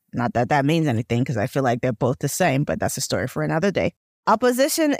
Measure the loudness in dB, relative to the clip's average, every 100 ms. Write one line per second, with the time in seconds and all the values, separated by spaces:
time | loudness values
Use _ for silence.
0 | _ -4 -2 0 2 2 2 2 2 0
1 | 0 -2 0 -2 -2 0 0 0 -2 0
2 | -2 0 -4 0 0 2 0 -2 -4 -4
3 | -4 -2 -4 -4 -2 0 0 0 -2 -4
4 | _ _ 0 2 2 2 2 2 0